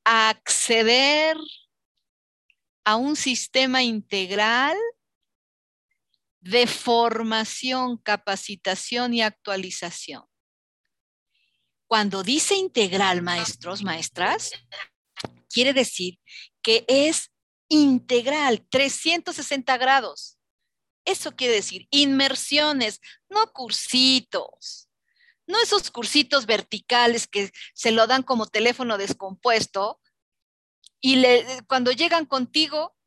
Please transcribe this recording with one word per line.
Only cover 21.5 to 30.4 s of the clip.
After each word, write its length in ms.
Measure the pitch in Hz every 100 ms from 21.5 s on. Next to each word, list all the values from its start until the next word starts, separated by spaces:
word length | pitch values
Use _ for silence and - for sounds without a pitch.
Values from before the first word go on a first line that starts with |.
decir 340 | 220 196 185 -
inmersiones, 1080 | 285 285 269 269 262 - 294 302 285 220 - - - -
no 240 | 403 440
cursitos. 1400 | - 233 - - 254 262 262 - 185 - - - - - _ _ _ _ _ -
No 160 | 403
esos 300 | 466 415 -
cursitos 540 | - 226 294 294 285 220
verticales 840 | 208 - 208 - 240 240 233 -
que 240 | 202 196 - -
se 180 | - 233
lo 160 | 226 226
dan 160 | 262
como 220 | 254 247 214
teléfono 520 | 214 233 240 247 208
descompuesto 1000 | 196 - 190 190 240 226 - 202 208 - _ _ _ _